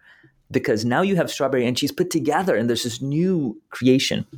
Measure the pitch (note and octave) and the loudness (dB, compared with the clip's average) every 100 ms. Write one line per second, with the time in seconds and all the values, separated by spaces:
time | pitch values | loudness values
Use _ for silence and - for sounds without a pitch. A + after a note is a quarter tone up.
0 | - - - _ - C3 - A2 A#2+ C#3 | -20 -20 -20 _ -6 -2 0 0 0 0
1 | G3 F3+ D#3 - C3+ C3 A#2+ A#2+ C#3+ - | 2 2 0 -2 0 2 0 0 -2 -2
2 | F3+ E3 D3 D#3 F#3+ A2 A#2+ A#2 A#2+ A#2 | -2 0 0 0 2 2 0 0 -4 -6
3 | C3+ D3+ F#3 F3 B2+ - - - B2+ C3 | -4 0 0 0 -2 -6 -14 0 4 4
4 | - A2 A2 | 2 -2 -6